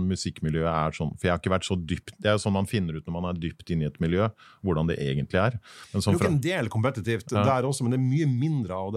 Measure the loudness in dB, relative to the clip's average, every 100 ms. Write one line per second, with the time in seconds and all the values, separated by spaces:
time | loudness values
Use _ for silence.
0 | 0 -2 -4 -4 -2 0 0 2 0 -2
1 | -6 -2 0 2 2 0 0 -4 -2 -6
2 | -8 -4 0 0 2 0 0 0 -2 -4
3 | -6 -6 -4 -4 -6 -6 -4 -2 -2 -2
4 | 0 2 0 -4 -18 -4 0 2 0 0
5 | -2 -2 0 2 2 -2 -10 -20 -8 -2
6 | 2 4 4 2 0 -2 -2 0 0 0
7 | -2 -2 0 2 4 4 2 0 0 2
8 | 2 2 2 2 0 0 -2 -4 -4